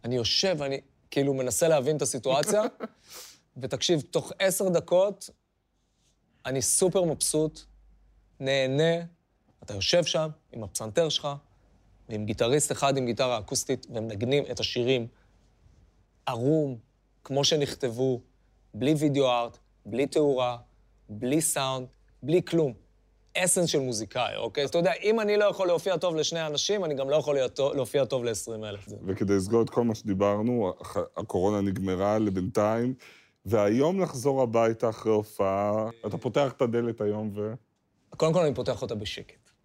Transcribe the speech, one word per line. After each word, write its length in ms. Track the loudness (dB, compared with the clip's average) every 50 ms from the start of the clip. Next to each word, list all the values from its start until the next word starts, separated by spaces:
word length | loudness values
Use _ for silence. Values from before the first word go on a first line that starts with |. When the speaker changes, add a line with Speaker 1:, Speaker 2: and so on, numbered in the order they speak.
| _
Speaker 1:
אני 120 | -2 -2
יושב, 460 | -2 0 0 0 0 0 0 0 0
אני 180 | -2 -4 -6 -6 -8 _ _ _ _ _
כאילו 220 | -2 0 0 0 0
מנסה 340 | 0 -2 -2 0 2 2 4
להבין 300 | 4 4 2 0 0 0
את 40 |
הסיטואציה, 600 | -2 -4 -4 -4 -2 0 0 0 0 2 2 0 0 0 -4 _ -16 -16 _ _ _ _
Speaker 2:
<laughs> 480 | -20 -18 -18 -20 -20 _ _ _ _ -12
Speaker 1:
ותקשיב, 400 | -8 -8 -6 -4 0 2 2 2
תוך 300 | 0 -2 -4 -4 -4 -4 -6 _
עשר 300 | 0 0 2 2 0 2
דקות 600 | 2 0 2 4 4 4 4 4 0 -6 -14 -20 -20 _ _ _ _ _ _ _ _ _ _ _ _ _ _ _ _ _ _ _ _ _ _
אני 160 | -4 -2 0
סופר 420 | 0 2 2 4 2 4 4 2 2
מבסוט, 580 | 2 0 -2 -4 -2 0 0 0 0 -2 -8 -20 _ -20 _ _ _ _ _ _ _ _ _ _ _ _ _
נהנה, 640 | -2 0 0 2 2 2 2 2 2 2 2 0 -4 -8 _ _ _ _ _ _ _ _ _ _ -16
אתה 100 | -12 -8
יושב 300 | -6 -2 2 2 2 2
שם 260 | 2 0 0 -2 -2 -4 _ _ _
עם 120 | -12 -12 -12
הפסנתר 460 | -8 -8 -8 -8 -4 0 0 0 2
שלך, 180 | 0 -2 -4 -6 -8 -8 -12 _ _ _ _ _ _ _ _ _ _ _ _ -10
ועם 160 | -8 -6 -4
גיטריסט 460 | -4 -2 0 2 2 2 2 2 0
אחד 260 | -2 0 0 0 2 2
עם 80 | 0
גיטרה 340 | -2 -2 0 0 0 0 -2
אקוסטית, 480 | -4 -4 -6 -6 -2 -2 -4 -6 -6 -8
והם 140 | -8 -6 -6
מנגנים 400 | -6 -6 -4 -2 0 0 0 0 -2
את 80 | -6 -6
השירים 480 | -6 -4 -2 -2 0 2 2 0 0 -4 -10 _ _ _ _ _ _ _ _ _ _ -20 _ _ _ _ _ _ _ _ _ _ _
ערום, 520 | -6 -4 -2 0 2 2 2 2 -2 -4 -10 -14 _ _ _ _ _ _ _ _
כמו 200 | -4 -2 0 2
שנכתבו, 800 | 2 2 2 0 -2 -4 -4 -4 -4 -2 0 0 0 0 -2 -6 _ _ _ _ _ _ _ _ _ _
בלי 200 | -2 0 0 2
וידאו 380 | 2 2 0 2 2 2 2
ארט, 260 | 2 0 0 -2 -6 -14 _ _ _ _ _
בלי 220 | -8 -2 -2 -2 0
תאורה, 500 | 2 2 4 4 4 2 0 -2 -2 -6 -12 _ _ _ _ _ _ _ _ _
בלי 320 | -12 -6 -2 0 0 0
סאונד, 460 | 0 0 0 0 -2 -2 -2 -4 -8 -10 _ _ _ _ _ _ -4
בלי 180 | 0 2 2 2
כלום. 300 | 2 0 2 2 0 -2 -8 _ _ _ _ _ _ _ _ _ _ _ -2
אסנס 320 | 0 2 2 2 2 2
של 100 | 2 0
מוזיקאי, 560 | 0 0 -4 -4 -6 -6 -4 -4 -2 -2 -2
אוקיי? 300 | -4 -6 -4 -2 -2 -4
אתה 120 | 0 0 2
יודע, 140 | 2 2 0 0 0
אם 160 | 0 2 2
אני 180 | 2 2 2 4
לא 80 | 4
יכול 220 | 2 2 2 0 2
להופיע 300 | 2 2 2 0 -2 0
טוב 180 | 0 0 0
לשני 300 | 0 -2 -2 -2 -2 -4
אנשים, 400 | -2 -2 -2 0 0 0 0 0
אני 80 | -2 -2
גם 140 | -2 0 2
לא 60 | 2
יכול 200 | 2 2 2 2
להיות 180 | 2 0 0 0
טוב, 180 | 0 0 0 0
להופיע 300 | 0 -4 0 2 0 0
טוב 180 | 2 0 -2 -2
לעשרים 400 | -2 -4 -4 -6 -8 -8 -8 -8
אלף. 200 | -8 -10 -12 -12 -14 -16 -12 -6
Speaker 2:
וכדי 300 | -6 -2 -2 2 2 2
לסגור 260 | 2 2 4 4 4
את 80 | 4 4
כל 140 | 2 0 0
מה 120 | 0 0
שדיברנו, 800 | -2 -2 -4 0 2 2 2 2 2 0 0 0 0 0 -2 -2 -6
הח-, 160 | -12 -8 -4 -4 -4 -4 _ -10
הקורונה 440 | -8 -4 -2 0 2 2 2 2
נגמרה 580 | 0 0 -2 -2 0 -2 0 2 2 2 2 2
לבינתיים, 760 | 2 0 0 -2 -4 0 0 2 2 2 2 2 0 -2 -4 -6 -12 -20 -20 -20 _ _ _ _ _
והיום 560 | 0 2 4 4 4 4 4 4 2 2 0
לחזור 400 | -2 -2 -4 -2 0 0 2 2
הביתה 480 | 0 2 4 4 4 4 2 0 -2 -2
אחרי 220 | -2 -2 0 2
הופעה, 800 | 2 2 2 -2 -4 0 0 2 2 2 0 0 0 0 -2 -4 -6 -8 -8 -8
אתה 100 | -8 -4
פותח 340 | -6 -2 0 0 0 0
את 100 | 0 -2
הדלת 400 | -2 0 0 0 0 0 -2 -2
היום 300 | -2 -2 -2 -2 -4 -6 -6
ו- 180 | -6 -8 -8 -8 -12 _ _ _ _ _ _ _ _ _ _ -4 -2
Speaker 1:
קודם 160 | 0 2 2
כל, 100 | 2 2
אני 100 | 2 0
פותח 260 | -2 -2 -4 -4 -4
אותה 140 | -4 -6 -6
בשקט. 540 | -6 -6 -8 -10 -10 -14 -16 -20 _ _ _ _ _ _